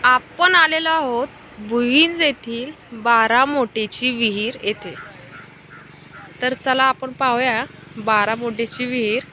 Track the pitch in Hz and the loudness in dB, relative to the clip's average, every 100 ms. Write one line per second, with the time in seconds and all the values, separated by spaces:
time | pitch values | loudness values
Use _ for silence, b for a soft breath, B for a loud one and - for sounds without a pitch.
0 | 247 254 254 - 349 370 320 320 320 320 | 4 2 0 0 4 6 4 2 0 0
1 | 277 240 285 - - - 208 233 240 269 | 0 -2 -4 -10 -20 -18 -4 0 2 4
2 | 330 339 311 262 - 233 262 311 - 233 | 4 2 -2 -2 -8 -8 -10 -12 -18 -6
3 | 220 233 220 233 277 285 233 - 214 - | 2 4 4 4 4 2 -2 -2 -6 -2
4 | 247 240 233 202 214 - 196 214 185 - | -4 0 0 0 -4 -4 -6 -6 -10 -14
5 | - - - - - - - - - - | -16 -20 -20 -20 -20 -20 -20 -20 -20 -20
6 | - - - - 247 247 277 262 269 254 | -20 -20 -20 -6 -6 -4 -2 2 2 0
7 | 262 254 262 240 254 226 285 - - - | -8 -4 0 0 0 -2 -6 -12 -18 -8
8 | 214 214 202 226 240 214 233 - 247 247 | 0 2 2 -2 -4 -4 -6 -4 -4 -2
9 | 214 226 - | 0 -2 -6